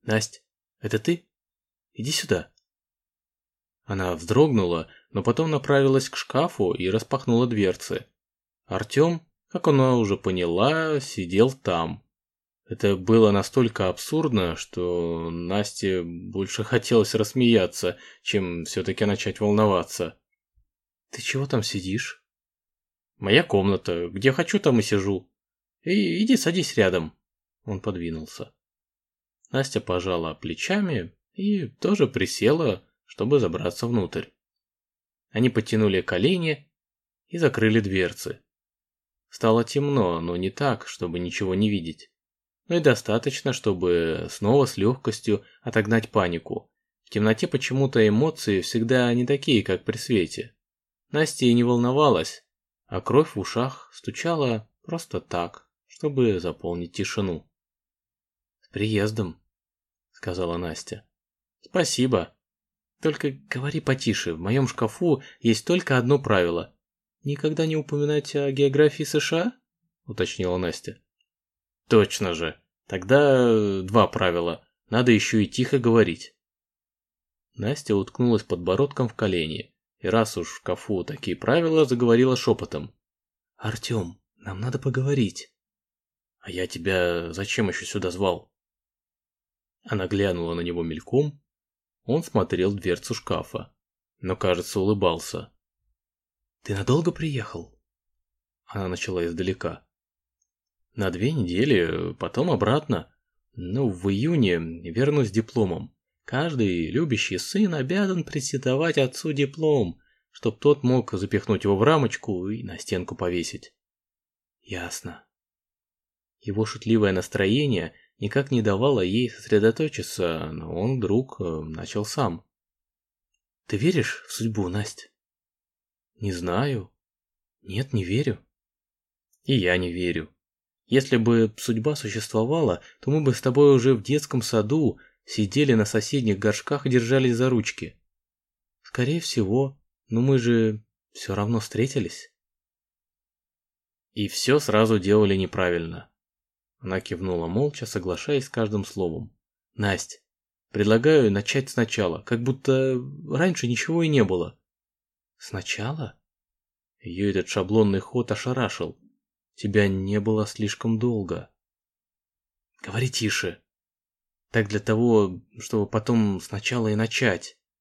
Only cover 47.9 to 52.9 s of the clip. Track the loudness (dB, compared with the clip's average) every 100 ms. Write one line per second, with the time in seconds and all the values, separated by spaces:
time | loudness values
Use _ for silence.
47.9 | 4 6 6 2 0 0 0 0 -2 2
48.9 | 2 4 2 2 0 4 2 4 -2 -2
49.9 | -6 0 0 0 -6 -14 _ _ _ _
50.9 | _ _ -2 0 2 4 4 4 2 2
51.9 | 4 4 4 0 -10 _ _ _ _ _